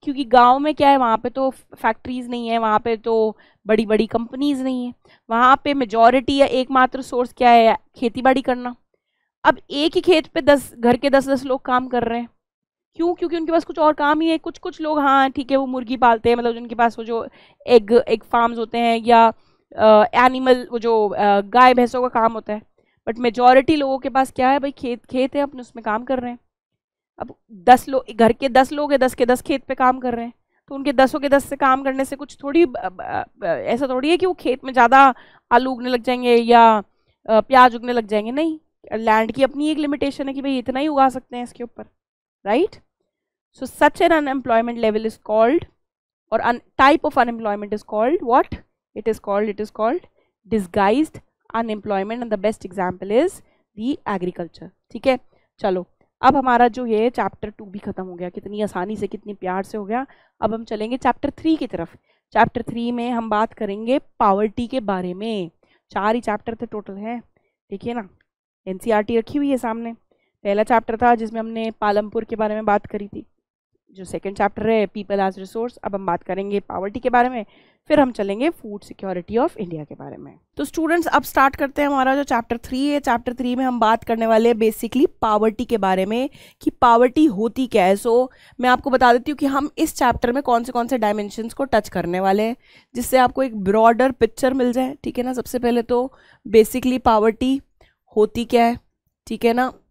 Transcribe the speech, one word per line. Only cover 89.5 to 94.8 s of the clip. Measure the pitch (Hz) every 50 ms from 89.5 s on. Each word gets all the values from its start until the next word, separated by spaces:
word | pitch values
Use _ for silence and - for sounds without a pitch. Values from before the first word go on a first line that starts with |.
| 269 269 269 302 _ -
इस | 320 311 -
चैप्टर | - 294 247 233 233 - 240 247
में | 269 285
कौन | - 247 233 233
से | 247 254
कौन | 240 233
से | 233 269 247
डायमेंशंस | 220 208 208 214 208 202 - - 220 233 -
को | - 277
टच | 269 - 220 208 -
करने | - 185 165 170 175 180
वाले | 190 190 190 202 214
हैं, | 226 233 _ _ _ _ - _ _ _
जिससे | 233 247 - - 254
आपको | 254 247 254 - 269
एक | 269 220
ब्रॉडर | 214 190 185 196 220 220 226 240 214 254 269
पिक्चर | 254 _ 233 226 - - - 254 254
मिल | 269 247 247 240
जाए, | 254